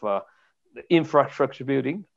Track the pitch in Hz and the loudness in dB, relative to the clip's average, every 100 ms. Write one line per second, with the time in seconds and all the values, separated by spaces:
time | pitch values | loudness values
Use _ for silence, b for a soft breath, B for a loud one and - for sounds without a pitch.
0 | 107 98 - b b b _ - - 170 | -4 -4 -6 b b b _ -12 0 2
1 | 151 147 135 - 135 - 131 135 127 113 | 4 2 2 0 -2 -2 -2 -2 -2 -6
2 | - | -10